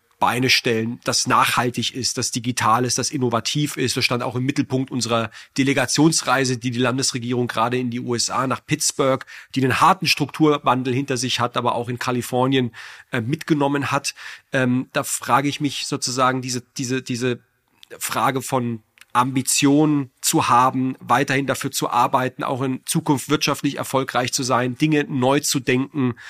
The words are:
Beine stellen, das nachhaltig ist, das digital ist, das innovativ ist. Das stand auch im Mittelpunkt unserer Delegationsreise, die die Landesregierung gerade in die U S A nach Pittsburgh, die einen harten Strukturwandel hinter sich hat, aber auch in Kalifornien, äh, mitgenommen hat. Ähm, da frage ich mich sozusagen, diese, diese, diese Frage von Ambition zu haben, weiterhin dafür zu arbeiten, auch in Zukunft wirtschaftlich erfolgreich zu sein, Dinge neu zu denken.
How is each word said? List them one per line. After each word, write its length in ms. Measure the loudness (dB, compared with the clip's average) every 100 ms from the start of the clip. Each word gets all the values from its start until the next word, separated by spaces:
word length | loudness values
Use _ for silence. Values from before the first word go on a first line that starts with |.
| _ 0
Beine 300 | 0 2 2
stellen, 500 | 2 2 0 -2 -4
das 220 | -4 -2 2
nachhaltig 680 | 4 4 2 0 0 -4
ist, 240 | -4 -4 -4
das 120 | -4
digital 540 | -4 -4 0 2 2
ist, 140 | 2 0
das 100 | -2
innovativ 720 | 0 0 0 -2 -2 -2 -2
ist. 180 | -2 0
Das 80 |
stand 180 | 0 0
auch 140 | -2 -2
im 80 |
Mittelpunkt 460 | -2 0 0 0 -2
unserer 400 | -4 0 0 -2 -8 -8 0
Delegationsreise, 1040 | 2 2 2 4 4 4 2 2 2 0
die 120 | -2
die 80 | 0
Landesregierung 680 | 0 0 -2 -4 -2 0 0
gerade 320 | 0 0 0
in 120 | -2
die 100 | -4
U 140 | -2
S 140 | -2 -2
A 180 | -2 -2
nach 140 | -4 -4
Pittsburgh, 580 | -2 -2 0 0 0 -4 -20 -8
die 100 | -2
einen 160 | 0 4
harten 260 | 4 4 2
Strukturwandel 880 | 0 -2 2 4 4 2 0 0
hinter 240 | -2 -2 -2
sich 240 | -2 -2
hat, 160 | -2 0
aber 180 | -2
auch 140 | -2 -4
in 100 | -6
Kalifornien, 720 | -2 -2 -2 0 2 2 0 -4 -18 -20 -8
äh, 100 | -4
mitgenommen 680 | -2 -4 0 2 2 0 0
hat. 240 | -2 -2 -10 -12 -18 _
Ähm, 380 | 0 2 0 -2
da 120 | -4
frage 440 | -4 -4 0 2 2
ich 140 | -2
mich 240 | -4 -4 -6
sozusagen, 560 | -4 -4 2 2 2
diese, 200 | -2 -6 -8 -8
diese, 240 | -4 -4
diese 400 | -4 -4 -2 -4 _ _ _ _ -20 -10
Frage 440 | -6 0 0 0
von 400 | -2 -2 -2 -6 _ _ -6
Ambition 960 | 0 0 0 0 2 4 6 4 2 -2 _
zu 300 | 0 0 4
haben, 460 | 4 4 2 -4 -4
weiterhin 460 | 0 0 2 0 0
dafür 240 | -2 -4
zu 180 | -4 -2
arbeiten, 540 | 2 2 2 -2 -4
auch 180 | -4 -4
in 220 | -4 -4
Zukunft 460 | -4 -2 0 0 0
wirtschaftlich 480 | -2 0 -2 -4 -4
erfolgreich 560 | -4 -2 -2 -2 -2
zu 80 | -2
sein, 340 | 0 0 0 0
Dinge 280 | 2 2 0
neu 320 | 0 2 2
zu 200 | 0 -2
denken. 560 | 0 0 0 -2 -4 -4